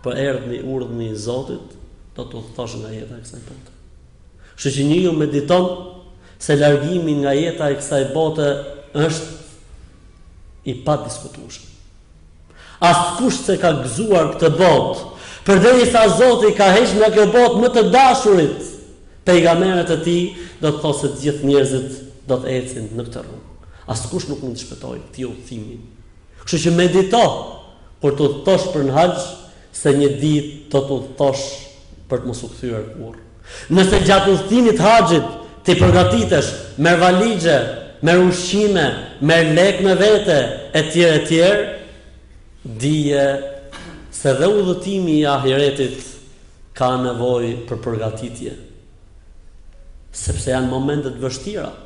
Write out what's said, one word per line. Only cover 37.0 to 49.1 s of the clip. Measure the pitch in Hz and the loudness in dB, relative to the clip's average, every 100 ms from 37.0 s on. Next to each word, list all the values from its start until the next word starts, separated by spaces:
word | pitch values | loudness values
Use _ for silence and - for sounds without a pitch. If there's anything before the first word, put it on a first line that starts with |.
valixhe, | 180 180 226 208 165 139 113 - - - | 4 4 2 0 2 2 0 -8 -14 -4
merr | 151 180 | 2 4
ushqime, | 180 - - 196 214 190 139 117 - - | 4 0 -2 0 2 2 0 -4 -10 -4
merr | 143 165 160 160 | 2 4 4 4
lek | 190 196 | 2 2
me | 190 180 | 2 4
vete, | 202 208 208 151 120 - - 156 | 4 4 4 0 0 -6 -4 -4
etj, | 151 170 170 | -2 2 4
etj, | 156 - 160 175 208 - - - - - - - - - - | 4 2 2 4 2 -2 -10 -16 -20 -20 -20 -20 -20 -20 -20
dije | - 110 135 156 143 143 139 139 - - - - - - - | -16 -6 -2 0 0 0 0 -2 -8 -14 -18 -18 -18 -20 -18
se | - 139 127 | -4 -2 2
dhe | 170 | 2
udhëtimi | 208 185 180 185 196 175 151 | 2 0 -4 -4 -4 0 0
i | 151 | 2
ahiretit | 139 131 131 143 135 127 - - - - - - - - - | 0 0 2 0 0 -4 -6 -16 -20 -20 -20 -20 -20 -20 -4
ka | 127 127 | -2 0
nevojë | 127 117 123 123 120 117 - | -4 -4 -2 -2 -2 -6 -10
për | 117 | -8
përgatitje, | - 113 110 - 120 120 123 - - - - - - | -6 -6 -6 -8 -12 -12 -14 -14 -20 -20 -20 -20 -20